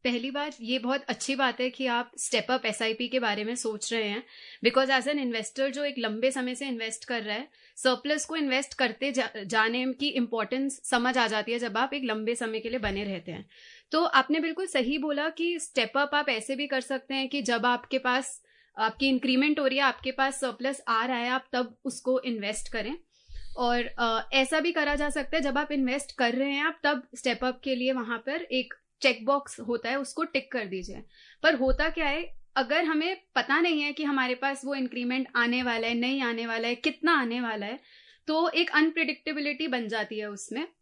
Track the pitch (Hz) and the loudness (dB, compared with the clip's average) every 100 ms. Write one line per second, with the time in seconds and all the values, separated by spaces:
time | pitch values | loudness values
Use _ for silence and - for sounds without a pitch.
0 | 254 240 254 277 294 285 233 254 240 277 | -2 -2 -4 -4 -6 -8 -2 -2 0 -2
1 | 277 - - 269 262 240 254 254 262 240 | -2 -6 -2 0 0 0 -4 0 0 0
2 | 254 - - 226 214 262 226 208 226 220 | -2 -8 -2 0 2 0 0 -2 -2 -2
3 | 240 254 233 202 214 247 220 214 - 226 | 0 0 0 0 -2 -2 -4 -4 -4 -2
4 | 214 208 - - - - 233 247 262 269 | -2 -4 -8 -20 -20 2 4 6 4 4
5 | 269 294 254 226 214 - 269 262 285 277 | 2 0 0 -2 -4 -2 -2 0 -4 -2
6 | 226 214 254 262 247 247 277 233 220 220 | -4 2 0 2 -4 -4 -6 -4 -6 -8
7 | - 240 208 214 294 _ - - 262 247 | -6 -4 -2 -6 -6 _ -20 0 2 2
8 | 285 302 - 320 285 262 269 - 247 220 | 0 -2 -2 -2 2 0 -2 0 -2 0
9 | 277 254 - 220 196 220 220 240 254 254 | -2 0 -2 -4 -2 2 2 2 0 0
10 | 285 269 233 226 208 254 269 - - 247 | -2 0 0 0 0 0 -2 -4 -2 2
11 | 240 254 226 214 208 233 240 202 262 285 | 2 2 2 0 0 -2 -2 0 0 -2
12 | 254 214 220 240 233 220 220 247 208 196 | -2 -2 -2 -2 -4 -4 -4 -4 -2 -2
13 | 208 185 170 165 - - - - _ 311 | -4 -6 -8 -12 -12 -20 -20 -20 _ 2
14 | 339 269 262 311 320 320 370 285 240 294 | 6 4 4 2 0 -2 0 0 0 0
15 | 302 285 311 320 339 339 - - 220 277 | 0 0 -2 -2 -2 -2 -2 -2 0 0
16 | 285 294 294 226 220 269 285 262 254 262 | 0 0 0 -2 -2 -4 -2 -2 -2 -6
17 | - 269 262 285 226 233 240 240 - 262 | -4 -4 -2 -2 0 2 2 0 0 -2
18 | 262 247 262 - _ _ _ - 220 220 | 2 0 -2 -12 _ _ _ -2 -2 2
19 | 269 254 254 254 294 302 269 262 269 - | 2 4 4 4 4 4 2 4 2 2
20 | 262 262 269 262 262 214 254 269 - 226 | -4 0 0 0 -4 -2 -4 -4 0 2
21 | 247 247 240 254 - 247 240 - 269 254 | 2 0 0 -2 0 -2 -2 -4 -8 -4
22 | 254 254 254 220 202 208 - 226 208 330 | 0 2 0 -4 -2 -4 -4 -4 -4 -6
23 | _ _ _ - - - 240 240 233 - | _ _ _ -10 -6 0 2 2 0 0
24 | - 226 - 269 269 311 330 330 294 285 | 0 0 2 2 4 2 2 0 0 0
25 | 294 294 - 320 277 269 294 294 254 277 | 0 -2 -2 0 2 0 0 0 0 0
26 | 277 - 240 247 277 277 311 320 294 294 | -4 0 0 2 0 0 -2 0 0 0
27 | - - 262 233 254 254 277 254 254 262 | -6 -4 -2 0 -2 -2 -2 0 0 0
28 | 226 226 262 320 349 254 - - _ _ | -2 -6 -4 -6 -2 -4 -4 -12 _ _
29 | 269 233 220 277 277 - 233 240 233 269 | 2 2 2 0 0 -10 -4 -2 -2 -2
30 | 269 - 320 269 269 247 202 185 175 - | -4 -4 0 0 -2 -6 -4 -6 -8 -12
31 | - - - - 311 285 262 262 311 320 | -16 -20 -20 2 4 6 4 4 2 0
32 | 302 302 349 - - - 240 311 320 311 | 0 0 -4 -12 -2 -2 2 2 4 2
33 | 330 381 _ 262 - 294 349 311 294 285 | 0 -4 _ -2 2 4 4 2 0 -2
34 | 294 269 254 247 277 277 262 277 254 247 | 0 0 0 0 -2 -2 -4 -2 -2 -2
35 | 247 262 254 240 240 247 247 226 226 233 | -2 -2 0 2 2 2 0 0 0 0
36 | 247 269 247 226 233 226 233 240 311 302 | 0 0 0 -2 -2 -2 -2 0 -2 0
37 | 320 320 240 240 233 214 202 254 - - | 2 4 2 -2 -2 -4 -6 -10 -14 -20
38 | - _ - 311 339 311 339 302 320 330 | -20 _ 0 2 4 2 2 4 4 2
39 | 311 - - 302 294 294 311 247 220 220 | 0 -2 -4 -2 -2 -2 -2 -2 -2 -4
40 | 208 214 208 202 - 226 330 _ | -4 -6 -8 -10 -8 -6 -6 _